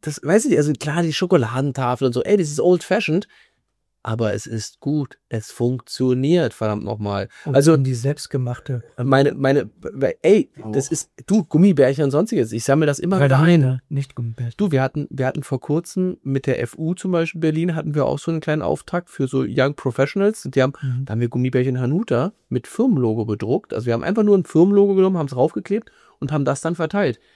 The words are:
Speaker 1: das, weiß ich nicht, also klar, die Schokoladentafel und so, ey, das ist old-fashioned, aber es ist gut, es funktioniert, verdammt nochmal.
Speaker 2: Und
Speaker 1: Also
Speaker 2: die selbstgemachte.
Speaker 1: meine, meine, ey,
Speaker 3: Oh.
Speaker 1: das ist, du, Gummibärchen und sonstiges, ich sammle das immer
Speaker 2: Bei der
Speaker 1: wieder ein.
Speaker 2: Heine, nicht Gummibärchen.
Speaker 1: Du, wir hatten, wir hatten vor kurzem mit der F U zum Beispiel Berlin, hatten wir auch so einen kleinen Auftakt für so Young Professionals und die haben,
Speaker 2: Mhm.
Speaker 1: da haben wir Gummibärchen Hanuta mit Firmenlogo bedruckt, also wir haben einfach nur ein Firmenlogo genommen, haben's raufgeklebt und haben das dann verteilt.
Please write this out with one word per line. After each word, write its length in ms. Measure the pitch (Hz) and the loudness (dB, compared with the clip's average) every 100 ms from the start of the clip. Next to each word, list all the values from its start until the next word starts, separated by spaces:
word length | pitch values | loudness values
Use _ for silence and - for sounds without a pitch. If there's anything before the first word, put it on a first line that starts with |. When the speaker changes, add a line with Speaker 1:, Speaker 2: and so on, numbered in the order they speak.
Speaker 1:
das, 200 | - 151 | -10 -10
weiß 220 | 135 196 | 2 2
ich 60 | 247 | 4
nicht, 80 | 202 | 2
also 140 | 147 | 2
klar, 300 | 147 151 156 | 0 -2 -2
die 100 | 170 | -2
Schokoladentafel 920 | 147 180 175 107 120 143 131 127 123 131 | -2 2 2 2 -2 -4 -2 -2 0 0
und 60 | |
so, 100 | 120 | 0
ey, 140 | - 202 | 2 2
das 120 | 156 | 2
ist 120 | 147 | 0
old-fashioned, 680 | 175 180 - 202 208 160 214 _ _ _ _ _ _ _ | 2 2 2 -2 0 -2 -2 _ _ _ _ _ _ _
aber 280 | - 113 110 | -8 -2 -2
es 140 | 104 - | -2 -6
ist 340 | 113 - _ | -8 -8 _
gut, 380 | - 151 139 - _ | -4 -2 -4 -10 _
es 220 | 113 - | -8 -8
funktioniert, 1040 | - 123 127 - - 127 127 135 175 131 | -4 -2 -2 -8 -2 0 2 2 2 2
verdammt 300 | - 107 107 | -2 -4 -4
nochmal. 440 | - 107 104 101 101 - | -6 -6 -4 -4 -6 -10
Speaker 2:
Und 120 | - 135 | 0 2
Speaker 1:
Also 200 | 143 156 | 4 4
Speaker 2:
die 180 | 131 | 2
selbstgemachte. 880 | 127 127 151 - 139 123 123 - 127 - - | -2 -4 -6 -6 -6 -4 -8 -8 -8 -8 -6
Speaker 1:
meine, 320 | 120 135 139 | 2 4 4
meine, 340 | - 135 139 101 _ - 104 135 - | 2 2 2 0 _ -14 -2 -2 0
ey, 280 | 160 208 - - | 4 4 4 -6
Speaker 3:
Oh. 80 | 110 | -4
Speaker 1:
das 200 | 107 139 | -4 -2
ist, 200 | 156 - - - | -6 -8 -18 0
du, 160 | 208 | 0
Gummibärchen 600 | 165 156 196 151 131 135 | 2 4 4 6 2 2
und 60 | 143 | 0
sonstiges, 400 | 139 214 214 113 | 0 0 0 -2
ich 120 | 113 | -4
sammle 220 | 113 143 156 | 0 2 2
das 140 | 139 | -2
immer 180 | - 190 | -2 2
Speaker 2:
Bei 80 | 139 | 4
der 100 | 135 | 4
Speaker 1:
wieder 60 | |
ein. 180 | 160 175 | 6 4
Speaker 2:
Heine, 180 | 131 131 _ | 4 0 _
nicht 260 | 143 139 | -6 -6
Gummibärchen. 400 | - 117 113 120 - | -8 -8 -6 -10 -4
Speaker 1:
Du, 140 | 202 | 0
wir 120 | 139 | 0
hatten, 260 | 131 - 143 | -2 -4 -8
wir 160 | 135 131 | -4 -4
hatten 160 | - | -4
vor 180 | 135 131 | -6 -8
kurzem 580 | - 147 170 - 185 180 | -2 -4 -2 -4 -4 -4
mit 240 | - 135 135 | -4 -4 -2
der 160 | 131 | -2
F 140 | 123 - | -4 -6
U 160 | 160 | -6
zum 160 | 180 190 | -4 -2
Beispiel 300 | 175 165 165 | -2 -2 -2
Berlin, 340 | 160 156 175 | -2 0 -2
hatten 200 | 160 151 | -4 -4
wir 120 | 147 139 | -2 0
auch 120 | 147 | -2
so 100 | - | -4
einen 100 | 165 | -6
kleinen 220 | - 156 | -2 -4
Auftakt 480 | 90 151 - 180 175 | -2 -4 -4 -8 -8
für 160 | - 131 | -6 -2
so 180 | 135 131 | -2 -2
Young 280 | 127 131 | 0 0
Professionals 680 | 147 - 120 139 - 202 220 147 | 0 -6 0 -2 2 0 0 -4
und 80 | |
die 80 | 135 | 0
haben, 100 | 131 - | 0 0
Speaker 2:
Mhm. 240 | 135 123 135 | -6 -4 -4
Speaker 1:
da 60 | |
haben 80 | 110 | -2
wir 80 | 117 | -2
Gummibärchen 520 | 123 127 131 127 127 | 0 0 0 0 0
Hanuta 520 | 127 156 226 120 156 - _ | 0 -2 0 0 0 -6 _
mit 180 | 127 - | -6 -6
Firmenlogo 560 | - 262 175 120 110 | -2 2 2 2 0
bedruckt, 500 | 110 104 104 151 - | -2 -4 -2 -2 -2
also 120 | - 120 | -6 -2
wir 80 | |
haben 100 | 117 | -2
einfach 180 | - 214 | -2 0
nur 160 | 208 202 | 4 4
ein 60 | |
Firmenlogo 500 | 175 156 180 202 202 | 2 4 4 6 4
genommen, 240 | 190 190 185 | 4 2 2
haben's 160 | 143 127 | -4 0
raufgeklebt 540 | 135 - - 202 - _ _ _ | 0 0 -4 -4 -6 _ _ _
und 100 | 139 | -4
haben 140 | 147 | -2
das 160 | 135 135 | 0 -2
dann 160 | 160 170 | -4 -4
verteilt. 420 | 160 202 185 113 _ | -2 0 -2 -2 _